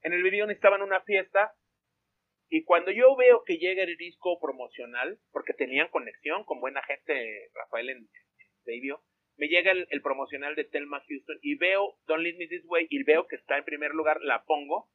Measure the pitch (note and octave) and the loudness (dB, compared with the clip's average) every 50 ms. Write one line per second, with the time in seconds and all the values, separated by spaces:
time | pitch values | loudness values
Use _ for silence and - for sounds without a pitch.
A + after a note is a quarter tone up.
0 | _ E3 E3+ F3 F3+ F#3+ F#3+ G#3 G#3 G#3+ G3+ - - G3+ G3 G3 G3 G3 G3 F#3+ | _ -2 -2 2 2 2 2 2 -2 -2 -4 6 6 6 6 6 0 -2 -2 -2
1 | - - G#3 F#3+ F#3 _ _ G3 G#3 G#3+ - _ _ _ _ _ _ _ _ _ | 0 0 0 0 0 _ _ 2 2 2 -2 _ _ _ _ _ _ _ _ _
2 | _ _ _ _ _ _ _ _ _ _ - D#3 D#3 - F3+ E3+ E3+ F#3 G3+ G#3+ | _ _ _ _ _ _ _ _ _ _ -4 -4 2 4 2 2 2 0 0 6
3 | B3 C4 C4+ B3+ B3+ B3 B3 A#3 A#3+ - F3+ D#3+ D#3+ F3+ F#3+ F#3 F#3+ E3+ E3+ E3 | 8 6 8 8 8 8 8 8 6 -2 -4 -2 -2 -2 -2 -2 -2 -4 -6 -10
4 | E3+ E3+ E3 _ - F3+ F3 - D#3+ D3 C3+ C3 B2 A#2+ _ - A#2+ A#2+ A#2+ B2 | -12 -16 -16 _ -4 -4 -4 -2 -4 -10 -10 -10 -12 -16 _ -16 -16 -10 -6 -6
5 | B2+ D#3 G3+ _ _ _ _ C#3+ - - D#3+ - C#3 B2 C3 C#3 D#3+ E3+ - D#3 | -6 -6 -6 _ _ _ _ -10 -6 -6 -4 -4 -4 -2 0 -2 -2 0 -2 -6
6 | B2 A2+ - - _ D3 D#3 G3 A3 - D3+ B2+ A#2+ C3 C#3 C#3 - - C#3+ - | -6 -6 -16 -12 _ -6 -6 -6 -6 -8 -10 -6 -6 -8 -6 -8 -8 -8 -10 -10
7 | _ - D3+ C3+ A#2+ A2+ A2 G#2 F#2+ - _ - A#2 _ - A#2 A#2+ B2+ C3 B2 | _ -6 -6 -6 -6 -8 -12 -14 -16 -18 _ -14 -12 _ -6 -8 -6 -6 -10 -12
8 | A2+ G#2 _ - _ _ _ _ - _ _ _ _ - A#2 A#2+ C3 C3+ C#3 D#3 | -16 _ _ -20 _ _ _ _ -20 _ _ _ _ -12 -10 -8 -8 -10 -10 -10
9 | _ _ _ _ _ _ _ _ D3 D3+ E3 F3 F3 F#3+ F#3+ F#3 F3+ _ - C#3+ | _ _ _ _ _ _ _ _ -4 0 0 2 4 4 2 2 -2 _ -6 -4
10 | - C#3+ C3+ C3+ C3+ C3 D3 C3+ C#3+ C#3+ D3+ D3+ D3 D3 - D3 C#3+ C#3+ C#3+ C#3+ | -2 -4 -4 -4 -4 -8 -8 -10 -10 -8 -6 -6 -6 -6 -6 -8 -8 -8 -10 -12
11 | - _ D3 C3+ _ - D#3 - - C#3+ D3 C#3+ F3 F3+ F#3+ G3 G3+ G3+ - _ | -10 _ -14 -14 _ -14 -16 -10 -6 -6 -4 0 0 2 2 2 0 -2 -6 _
12 | _ - D#3 D#3+ E3 E3+ E3+ F3 F3 D#3+ E3 F3 D#3+ E3 E3+ E3+ E3+ E3 D3 C#3 | _ -2 -2 0 0 -4 -6 -8 -12 -10 -12 -14 _ -2 -2 -2 -2 0 -4 -4
13 | C#3 C#3 D3+ D#3+ F3 - - - _ _ C#3 C#3 C#3 - D3 D3 D3 D3 D3 D#3+ | 2 4 4 4 2 -2 -10 -14 _ _ -4 -4 -4 -6 -8 -6 -6 -6 -4 -2
14 | D#3+ D#3 D3+ D#3 D3 C#3+ B2 A#2 _ _ D#3 D3 C#3+ C#3+ D#3 G3+ - _ _ | 0 0 0 0 0 -2 -2 -2 _ _ -2 -2 -2 -6 -6 -6 -6 _ _